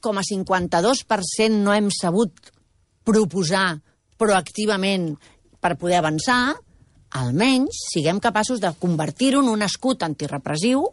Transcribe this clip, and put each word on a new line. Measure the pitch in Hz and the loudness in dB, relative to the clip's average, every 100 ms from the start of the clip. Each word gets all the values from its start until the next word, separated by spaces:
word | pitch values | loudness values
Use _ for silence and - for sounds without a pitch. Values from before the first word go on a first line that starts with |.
com | 233 202 | -4 -4
a | |
cinquanta-dos | 175 196 185 185 175 170 196 269 - | -4 -6 -2 0 0 2 2 0 0
per | 214 | -2
cent | 180 - 220 214 | -2 0 2 2
no | 202 | 2
hem | 208 202 | 2 0
sabut | - 180 180 226 - - _ _ _ _ _ | -2 0 0 0 -4 -20 _ _ _ _ _
proposar | - 214 202 175 160 190 190 151 - _ _ _ | 0 2 2 0 0 0 0 -2 -12 _ _ _
proactivament | 220 190 156 - 214 196 196 190 170 147 - _ _ _ | 2 2 0 -4 -2 0 0 0 -2 -6 -14 _ _ _
per | 180 170 | -2 -2
poder | 175 180 | 0 2
avançar, | 156 156 - 247 247 320 - _ _ _ _ | 2 0 0 0 0 -4 -10 _ _ _ _
almenys | 135 123 139 247 262 285 - - | -4 -2 0 2 2 0 -4 -6
siguem | 180 151 196 | -2 0 0
capaços | 233 214 214 254 | 0 0 -2 -2
de | 185 156 | -4 -2
convertir-ho | 180 160 151 - 269 269 | -2 -2 -4 0 2 4
en | 262 | 2
un | 214 | 0
escut | 202 - 262 254 | -2 -2 -4 -2
antirepressiu | 170 147 147 143 - 151 214 262 339 | -4 -6 -6 -8 -6 -2 0 0 0